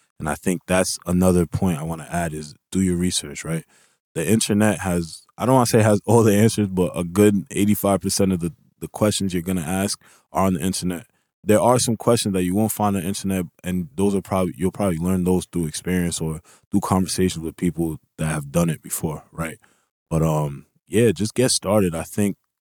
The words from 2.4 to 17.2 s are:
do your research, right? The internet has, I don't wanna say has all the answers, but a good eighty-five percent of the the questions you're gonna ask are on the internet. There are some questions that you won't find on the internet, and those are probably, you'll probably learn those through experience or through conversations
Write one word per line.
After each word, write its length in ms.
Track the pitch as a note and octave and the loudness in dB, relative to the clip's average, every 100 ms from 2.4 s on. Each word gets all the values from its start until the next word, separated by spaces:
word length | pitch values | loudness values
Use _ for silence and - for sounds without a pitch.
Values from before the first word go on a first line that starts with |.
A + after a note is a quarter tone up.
| D2+ - _ | -14 -18 _
do 120 | F#2+ | -2
your 140 | F#2+ F2 | 0 2
research, 460 | F2+ - D2 C#2+ | 0 -2 -8 -12
right? 220 | - D#2+ - _ _ _ _ | -6 -6 -8 _ _ _ _
The 140 | D#2+ D#2 | -4 0
internet 520 | A2 - G#2 G#2+ F2 | 2 2 2 2 2
has, 420 | F#2+ F2+ E2 - _ - | -2 -2 -4 -12 _ -4
I 80 | A2 | 4
don't 80 | |
wanna 120 | C3 A#2+ | 4 6
say 160 | A#2 | 4
has 180 | G#2+ G#2 | 4 2
all 200 | - A2+ | 4 4
the 100 | A2 G2+ | 6 6
answers, 320 | A2 - G2+ | 4 4 -2
but 220 | F#2 F2 | 0 -2
a 100 | - | -2
good 420 | F2 F#2 G#2 G2+ - | -2 4 4 4 -2
eighty-five 480 | F2+ G#2 G#2 G2 G2 | -2 0 2 2 0
percent 300 | G2 - F#2+ | 0 0 0
of 80 | F2+ | 0
the 120 | E2 - _ - | -4 -8 _ -18
the 80 | D#2+ | -14
questions 440 | - G#2+ - F#2+ | -2 0 0 -2
you're 100 | F2+ | -4
gonna 180 | E2+ F#2 | -4 -4
ask 400 | D2+ F#2+ G2+ - _ _ _ | -4 -2 -4 -6 _ _ _
are 140 | D2+ F#2+ | 0 0
on 80 | |
the 60 | F2 | 2
internet. 460 | F#2 - F2+ E2+ - _ _ _ | -2 -4 -6 -8 -12 _ _ _
There 180 | F2+ G#2+ | 2 4
are 180 | A#2 B2+ | 6 4
some 180 | B2+ A2 | 2 -2
questions 380 | - A#2+ G#2+ | 2 2 0
that 80 | F#2+ | -2
you 100 | F2+ | 0
won't 180 | G2 A2 | 0 -2
find 240 | - G#2 G2 | 0 -2 -2
on 60 | |
the 60 | F2 | -4
internet, 380 | G2 G2 F#2+ F2 _ | -6 -4 -4 -4 _
and 240 | F2+ F2+ E2+ | -6 -6 -6
those 200 | - G2+ | -2 0
are 60 | G2 | 0
probably, 320 | - F#2+ F2+ B1+ | -2 -2 -2 -2
you'll 160 | F2+ | -4
probably 260 | - G2+ D#2+ | 0 -2 0
learn 260 | F2 F#2 | 0 0
those 220 | F2+ F2+ - | 2 0 0
through 160 | F2 D#2 | -4 -4
experience 540 | - E2+ F#2 F2 - | -6 -4 -2 -2 -4
or 220 | D#2+ D#2 _ _ - | -6 -8 _ _ -4
through 100 | G2+ | -2
conversations 640 | - F#2+ F2+ - | 2 0 0 0